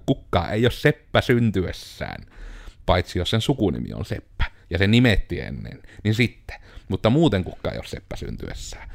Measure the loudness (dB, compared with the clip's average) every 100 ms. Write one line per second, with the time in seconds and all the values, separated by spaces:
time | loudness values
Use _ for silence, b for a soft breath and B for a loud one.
0 | -2 -2 0 -2 0 2 2 4 2 0
1 | _ 0 4 4 2 0 -2 -6 -14 -12
2 | -10 -12 -16 B B B B B 0 0
3 | 0 -4 0 0 0 2 0 0 -6 -8
4 | -8 -8 -8 -4 -4 b b 0 4 6
5 | 6 4 0 -4 -8 -10 -12 -16 -20 B
6 | -2 0 0 -2 -18 -18 b b b 0
7 | 4 6 4 2 -2 -6 -6 -6 -10 -12
8 | -12 -10 -8 -10 -10 -10 -12 -14 -14